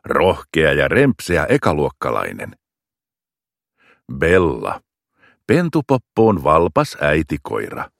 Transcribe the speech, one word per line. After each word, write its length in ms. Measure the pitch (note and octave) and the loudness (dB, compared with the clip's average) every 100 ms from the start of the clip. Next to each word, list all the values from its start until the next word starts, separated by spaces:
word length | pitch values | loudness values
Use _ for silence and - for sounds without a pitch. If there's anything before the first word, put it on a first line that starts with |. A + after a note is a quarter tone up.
Rohkea 680 | - C#2 F2+ E2+ - D#2+ D#2 | 0 2 2 0 -4 0 2
ja 160 | D2 C#2 | 2 2
rempseä 560 | F#2+ C#3 - - E2+ | 2 2 0 -2 -2
ekaluokkalainen. 1120 | D2 C#3+ - D2 C#2 - B1+ A1 G1+ G1+ - - _ _ _ _ _ _ _ _ _ _ _ _ _ _ - | 0 0 0 0 -2 -4 -6 -6 -6 -10 -16 -18 _ _ _ _ _ _ _ _ _ _ _ _ _ _ -16
Bella, 680 | C2 D#2+ F#2 E2 A#1 G1+ - _ _ _ _ _ _ - | -4 2 4 2 -2 -8 -10 _ _ _ _ _ _ 0
pentupoppoon 1000 | D3 E3+ D#3+ C3 C3 _ - A2+ F#2+ | 0 2 -2 -2 -2 _ 2 2 2
valpas 520 | C#2 D#2+ E2+ C#3 D3 - | 2 2 2 0 -4 -2
äitikoira. 920 | D2 D#2 D#2 D2 - A1+ G#1+ - - | 0 0 -2 -8 -6 -8 -8 -12 -14